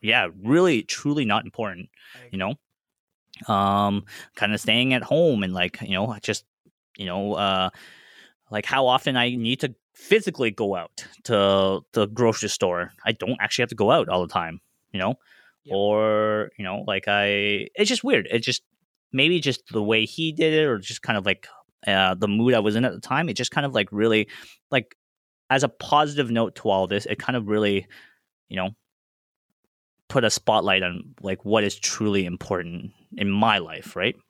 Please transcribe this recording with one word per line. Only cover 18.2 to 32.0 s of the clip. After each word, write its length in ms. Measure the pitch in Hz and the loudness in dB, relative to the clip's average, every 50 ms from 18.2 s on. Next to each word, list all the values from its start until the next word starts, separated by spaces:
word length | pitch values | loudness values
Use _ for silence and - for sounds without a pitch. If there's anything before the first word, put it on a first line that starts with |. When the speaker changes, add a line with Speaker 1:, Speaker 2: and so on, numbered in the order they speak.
| 95 - | 0 0
Speaker 1:
It's 160 | 95 117 120 | -2 -2 0
just, 160 | - 123 - _ _ _ _ _ _ _ _ _ _ - | 0 -4 -4 _ _ _ _ _ _ _ _ _ _ -2
maybe 280 | 131 139 156 180 175 | 0 2 2 2 0
just 220 | 143 143 127 - _ - - | 0 -2 -4 -4 _ -6 -4
the 100 | 113 104 | -4 0
way 220 | 104 110 110 110 | 2 2 2 2
he 260 | 110 - - 165 160 151 | 0 -4 -4 -4 -4 -2
did 200 | 151 160 160 156 | 0 0 2 2
it 100 | 156 156 | 2 2
or 120 | 147 123 101 | 2 0 -2
just 240 | 92 - 120 - - | -4 -10 -12 -10 -4
kind 140 | - 117 104 | -2 -2 0
of, 80 | 95 | 0
like, 200 | 98 95 - - - - - _ _ _ _ - | 0 -2 -2 -4 -20 -20 -20 _ _ _ _ -2
uh, 280 | - 98 95 95 92 95 | 0 2 4 4 4 2
the 140 | 90 104 101 | 0 0 0
mood 260 | 101 107 113 123 123 | 2 2 4 4 4
I 60 | 113 | 4
was 140 | 104 107 104 | 4 2 2
in 80 | 113 123 | 2 0
at 80 | 123 87 | 0 -2
the 80 | - | -6
time. 280 | - - 131 143 165 165 | -8 -4 -2 -2 -2 -2
It 60 | 107 | -4
just 160 | - 127 - | -4 -6 -4
kind 160 | - 151 143 | -2 -2 -4
of, 80 | 139 127 | 0 0
like, 140 | 117 104 - - | -2 -2 -2 0
really, 360 | 104 107 113 110 110 104 - - - - - - _ _ _ | 0 2 4 4 4 2 0 -6 -20 -20 -20 -20 _ _ _
like, 260 | - 131 117 _ - _ _ _ _ _ _ _ _ _ _ _ | -2 -2 -2 _ -18 _ _ _ _ _ _ _ _ _ _ _
as 120 | 131 135 139 | 0 2 2
a 40 | 131 | 0
positive 640 | - _ - - - 147 151 147 147 143 143 113 | -2 _ -2 2 4 4 4 2 0 -2 -2 0
note 240 | 117 117 113 98 - | 0 0 0 -2 -4
to 140 | - - 110 | -4 -2 0
all 160 | 98 95 95 | 2 2 2
this, 200 | 90 98 104 - | 0 0 -4 -2
it 120 | - 107 - | -4 -6 -4
kind 180 | - - 127 | -4 -4 -4
of 120 | 123 110 101 | -4 -2 0
really, 380 | 107 107 107 104 101 98 92 _ - - - - _ _ _ _ _ _ _ _ | 0 2 2 2 2 0 -2 _ -20 -20 -20 -20 _ _ _ _ _ _ _ _
you 80 | - | -6
know, 140 | 95 92 95 110 _ _ _ _ _ _ _ _ _ _ _ _ _ _ _ _ _ _ _ _ _ _ _ _ _ _ _ | -6 -6 -6 -8 _ _ _ _ _ _ _ _ _ _ _ _ _ _ _ _ _ _ _ _ _ _ _ _ _ _ _
put 160 | - 139 117 | 0 2 2
a 60 | 110 | 2
spotlight 520 | - - _ - 110 107 - 101 95 95 92 | 0 0 _ 2 2 4 4 4 2 2 2
on, 320 | 90 87 90 - - - - | -2 -6 -6 -12 -14 -18 -10
like, 240 | - 98 95 92 - | -6 -6 -6 -6 -2
what 200 | 101 104 110 104 | 0 2 2 2
is 140 | 101 - - | 2 -2 -2
truly 460 | - - - - | -4 -6 -4 -2